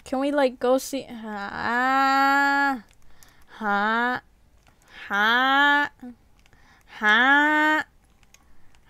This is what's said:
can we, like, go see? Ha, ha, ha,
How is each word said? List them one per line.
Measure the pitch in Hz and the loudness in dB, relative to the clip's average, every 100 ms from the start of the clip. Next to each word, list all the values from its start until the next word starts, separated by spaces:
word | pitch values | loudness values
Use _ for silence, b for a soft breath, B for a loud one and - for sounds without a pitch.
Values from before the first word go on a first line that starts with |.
can | - 262 | -8 -4
we, | 285 | -2
like, | 285 262 254 | 0 0 0
go | 247 262 | 0 0
see? | - 269 | -2 -10
Ha, | - 233 220 202 202 - 220 240 262 269 269 269 277 277 277 277 277 254 - - - b b b b | -10 -14 -12 -10 -10 -6 -4 -2 0 2 2 2 2 2 2 2 0 -4 -10 -20 -20 b b b b
ha, | - 214 202 214 233 240 247 - _ _ _ _ _ _ - - | -8 -2 0 0 0 -2 -4 -10 _ _ _ _ _ _ -18 -6
ha, | 202 214 247 262 277 285 285 294 - 247 - _ _ - b b b b - 214 226 262 285 302 302 302 311 - _ _ _ _ _ - - - - | -2 2 2 2 4 4 2 -2 -8 -20 -20 _ _ -20 b b b b -4 2 4 4 4 4 2 0 0 -4 _ _ _ _ _ -20 -20 -20 -20